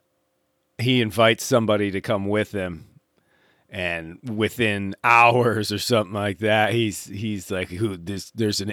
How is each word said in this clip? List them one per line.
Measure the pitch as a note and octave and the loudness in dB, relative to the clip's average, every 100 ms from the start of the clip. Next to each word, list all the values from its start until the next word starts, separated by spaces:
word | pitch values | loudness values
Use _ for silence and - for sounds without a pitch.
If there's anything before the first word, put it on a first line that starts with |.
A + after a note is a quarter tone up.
| _ _ _ _ _ _ _ - | _ _ _ _ _ _ _ -6
he | A#2+ B2+ | 0 2
invites | A2 G#2 A2+ A2+ | 2 4 4 4
somebody | - B2+ G#2+ G#2 G2+ | 2 2 2 0 0
to | F#2+ | -4
come | - G#2 G2 | -4 -4 -2
with | G#2 G#2+ | -2 -2
him. | G2+ F#2 E2 - _ _ _ _ _ _ _ _ | -4 -8 -8 -16 _ _ _ _ _ _ _ _
And | G2+ F2 E2+ D#2+ F2 | -6 -4 -4 -8 -14
within | B2+ G#2+ G#2 - A2+ G2+ G2 G2 | -10 -2 -2 0 0 0 -4 -2
hours | A#2+ A#2 A#2+ A#2+ A#2+ G#2+ G#2 | 4 6 6 6 2 0 -2
or | G#2 | -4
something | - A#2 F#2 | 0 0 0
like | G#2 G#2 F#2+ | -2 -4 -2
that, | G#2+ A2 G#2+ | 0 2 2
he's, | A#2 A2 F#2 | 2 -2 -4
he's | - G2 A2 G2+ - | -10 -8 -6 -6 -6
like, | F#2+ F2+ | -6 -6
"Who, | F2+ G#2+ F#2 | -4 -4 -4
this, | E2+ G2 - | -8 -10 -10
there's | - A2 G#2 | -2 -2 -2
an | G2+ | -4